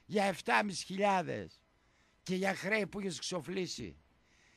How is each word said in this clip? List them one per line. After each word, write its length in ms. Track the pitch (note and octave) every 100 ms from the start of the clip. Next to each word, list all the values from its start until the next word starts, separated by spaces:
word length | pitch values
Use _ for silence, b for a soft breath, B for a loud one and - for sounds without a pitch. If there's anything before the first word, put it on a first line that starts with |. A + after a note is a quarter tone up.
| -
για 180 | G3+
εφτάμισι 600 | G3 E3+ - A#3 G#3 E3
χιλιάδες 760 | - F#3+ G3+ F#3+ C#3+ A#2 E2 - _ _ _ _ _ _
και 120 | -
για 200 | F#3 G3
χρέη 320 | F3+ F3+ G#3+ F#3
που 140 | G#3+
είχες 160 | F#3+ C#3+
εξοφλήσει. 800 | - F3+ C3+ F#3+ F3 - G2+ C#2+ _ _ b b b